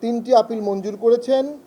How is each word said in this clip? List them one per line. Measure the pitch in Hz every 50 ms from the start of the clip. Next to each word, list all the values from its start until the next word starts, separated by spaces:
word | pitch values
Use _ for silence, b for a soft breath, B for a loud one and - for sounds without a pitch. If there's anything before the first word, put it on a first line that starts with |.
তিনটি | - 233 240 233 226 247 254
আপিল | 220 220 233 226 220
মঞ্জুর | 208 202 196 196 185 208 202
করেছেন | 202 220 226 240 240 240 254 262 262 269 285 294 277 -